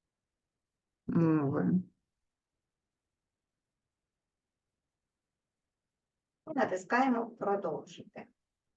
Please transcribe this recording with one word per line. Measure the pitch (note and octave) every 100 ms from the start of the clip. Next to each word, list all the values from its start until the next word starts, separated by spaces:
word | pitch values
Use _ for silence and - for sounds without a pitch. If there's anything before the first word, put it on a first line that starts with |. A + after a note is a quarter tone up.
| _ _ _ _ _ _ _ _ _ _ -
мови. | E3+ E3 D#3 C#3 D3 F3+ F3+ - _ _ _ _ _ _ _ _ _ _ _ _ _ _ _ _ _ _ _ _ _ _ _ _ _ _ _ _ _ _ _ _ _ _ _ _ _ _ _ _ _ _ _ _ _ -
І |
натискаємо | C4+ - F#3 - A#3+ C4+ A#3 -
"Продовжити". | - G3+ G3+ - - - - - - - _ _ _ _